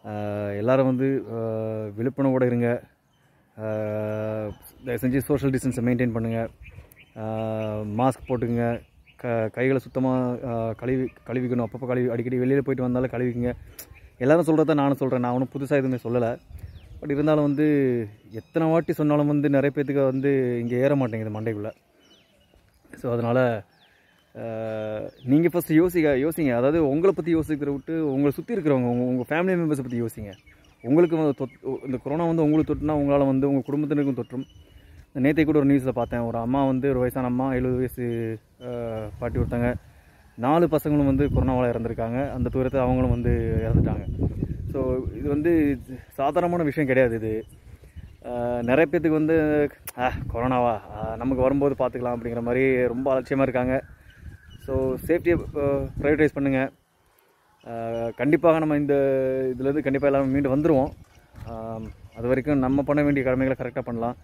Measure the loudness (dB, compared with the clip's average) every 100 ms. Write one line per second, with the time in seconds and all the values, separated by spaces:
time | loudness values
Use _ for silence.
0 | -8 -8 -6 -4 -4 -2 0 2 2 0
1 | 0 -2 -4 -6 -4 -4 -4 -6 -8 -4
2 | -4 0 0 2 2 2 0 -2 -6 _
3 | _ _ _ _ _ -12 -6 -4 -4 -4
4 | -4 -4 -6 -6 -8 -12 -20 -16 -6 -2
5 | 0 -2 0 0 0 0 -2 -2 0 0
6 | 0 -2 -2 -4 -6 -10 -20 -20 -20 -20
7 | -20 -12 -8 -6 -4 -4 -4 -6 -6 0
8 | 0 -2 -6 -4 -2 0 -2 -4 -10 _
9 | _ -10 -4 -2 -2 -2 0 0 -2 -2
10 | 0 0 -2 -4 -6 -4 -4 -4 -2 -2
11 | -2 -8 -6 -4 -2 -2 -2 -6 -4 0
12 | 0 -2 -2 0 2 2 0 -2 0 0
13 | -2 -2 -2 -2 -4 -6 -14 -20 -20 -20
14 | -20 _ 2 4 4 2 4 2 2 0
15 | 0 0 0 0 -2 -6 0 0 2 -2
16 | -2 0 0 -4 -12 -18 -18 -20 -20 -14
17 | -4 0 4 4 4 2 2 4 2 0
18 | -4 -10 -16 -16 -6 -2 2 2 0 0
19 | 2 2 2 2 4 4 2 0 -2 2
20 | 2 2 2 2 0 -2 -2 0 2 2
21 | 0 -4 -6 -4 -4 -4 -8 -12 _ _
22 | _ _ _ _ _ _ _ _ _ -8
23 | -4 -2 2 2 2 -2 -8 _ _ _
24 | _ _ _ -14 -10 -8 -6 -6 -6 -8
25 | -10 -10 2 4 4 0 2 4 4 2
26 | 2 2 0 0 0 2 2 4 2 4
27 | 2 2 0 0 0 -4 -2 -4 -4 -4
28 | 0 2 2 0 -4 -2 2 2 2 0
29 | 0 -2 -2 0 2 2 0 -2 -2 -4
30 | -4 -6 -14 -14 _ -20 _ _ 2 4
31 | 4 4 0 0 -6 -8 -8 -6 -6 -6
32 | -4 -2 0 2 4 2 2 -2 -2 0
33 | 2 4 4 4 2 0 0 -2 0 0
34 | 0 -2 -6 -8 -10 -18 -20 -20 -20 -20
35 | -12 0 2 4 4 4 6 4 2 -2
36 | -2 -2 -4 -2 0 2 2 2 0 2
37 | 0 0 -2 0 0 0 0 0 -2 -4
38 | -4 -2 -4 -6 _ _ -10 -8 -6 -8
39 | -10 -8 -4 -2 -2 0 -2 -4 -12 -20
40 | _ _ _ -4 2 4 4 2 2 2
41 | 4 2 2 2 2 2 2 0 -4 -4
42 | -4 -2 -4 -4 -2 0 0 0 2 2
43 | 2 2 2 2 2 0 0 0 0 -2
44 | -6 -4 -4 -4 -6 -6 -8 -4 -4 -4
45 | -6 -6 -4 -2 2 2 2 -2 -8 -16
46 | -14 -2 0 0 0 0 0 0 2 4
47 | 4 2 -2 -4 -8 -20 -20 -20 -20 -18
48 | -18 -16 -10 -4 -2 -2 2 4 4 2
49 | 2 2 2 2 2 2 0 -4 -16 -4
50 | -2 -2 -6 -4 0 2 2 0 -6 -10
51 | -8 -4 -2 2 2 4 2 2 -2 -2
52 | -4 -4 -4 -4 -2 2 2 2 2 0
53 | 0 -2 0 0 0 0 0 -2 -4 -20
54 | -20 -20 -20 -20 -20 -16 -6 -2 -2 -4
55 | 0 0 2 0 0 -2 0 0 -4 -2
56 | 2 4 4 2 0 0 -2 _ _ _
57 | _ _ _ _ _ _ -12 -8 -6 -4
58 | -4 -2 2 4 6 4 2 0 2 2
59 | 4 2 0 0 -2 -2 -2 0 0 2
60 | 2 2 2 0 2 2 4 4 2 -6
61 | -20 -20 _ -18 -14 -10 -8 -10 -12 -16
62 | -20 -6 0 0 2 2 2 2 2 2
63 | 2 2 2 2 0 0 -4 -6 -6 -4
64 | -4 -6